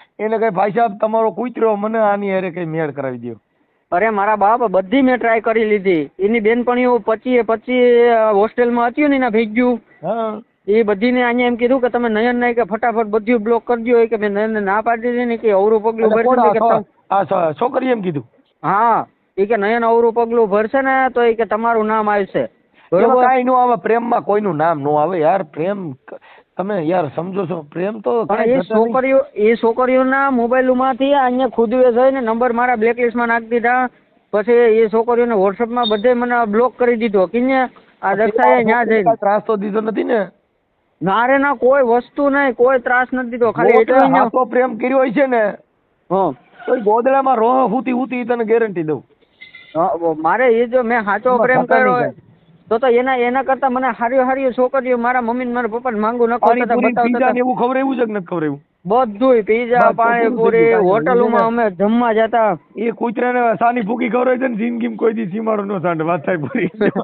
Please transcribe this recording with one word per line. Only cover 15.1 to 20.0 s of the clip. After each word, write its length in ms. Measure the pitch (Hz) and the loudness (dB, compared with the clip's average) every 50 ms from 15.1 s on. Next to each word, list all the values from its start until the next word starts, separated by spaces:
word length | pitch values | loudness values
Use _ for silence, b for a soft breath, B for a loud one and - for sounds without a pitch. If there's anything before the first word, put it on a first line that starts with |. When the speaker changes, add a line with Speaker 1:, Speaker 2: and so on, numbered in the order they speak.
| 240 240 247 | -2 -2 -2
Speaker 2:
ને 120 | 240 233 | -2 -4
કે 140 | 226 240 220 | -2 0 2
અવરું 300 | 202 190 196 214 226 214 | 2 4 4 2 2 2
પગલું 300 | 202 226 226 226 226 214 | 0 -2 -2 0 0 2
Speaker 1:
એટલે 120 | 214 226 226 | 2 2 2
Speaker 2:
ભરશે 0 | |
Speaker 1:
કોણ 140 | 247 262 | 2 2
Speaker 2:
ને 220 | 254 226 214 202 220 | 4 2 2 2 2
કે 0 | 220 233 220 214 202 - _ _ _ _ | 2 2 2 0 -2 -8 _ _ _ _
Speaker 1:
આ 120 | 190 196 190 | -2 -2 0
Speaker 2:
તમ- 120 | 131 196 | 0 -2
Speaker 1:
આ 160 | 185 170 160 | 0 0 -2
સ-, 20 | 147 | -2
છોકરી 340 | - 233 285 262 - 254 | -2 -4 -2 -2 -2 0
એમ 140 | 262 247 226 | 0 -2 -2
કીધું? 280 | 185 185 151 135 113 _ _ _ _ _ _ _ - | -2 -6 -6 -6 -10 _ _ _ _ _ _ _ -4
Speaker 2:
હા, 440 | 156 185 208 226 240 220 170 120 - _ _ _ _ _ | -2 0 2 2 2 2 0 -2 -6 _ _ _ _ _
એ 80 | 190 196 | -4 -2
કે 120 | 202 233 | -2 0
નયન 280 | 208 196 208 233 233 233 | -2 0 -2 0 0 0
અવરું 280 | 226 233 233 | 2 2 2